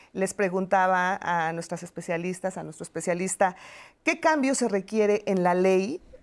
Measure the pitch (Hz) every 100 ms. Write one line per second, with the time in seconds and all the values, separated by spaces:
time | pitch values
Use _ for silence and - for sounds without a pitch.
0 | _ 185 190 - 196 185 190 196 185 185
1 | 180 196 - 170 160 165 170 175 175 -
2 | 165 170 180 180 190 180 156 - 160 165
3 | 180 175 190 - 190 - - - - _
4 | - 339 330 311 262 269 233 196 190 220
5 | 208 208 208 190 180 180 190 185 196 330
6 | - -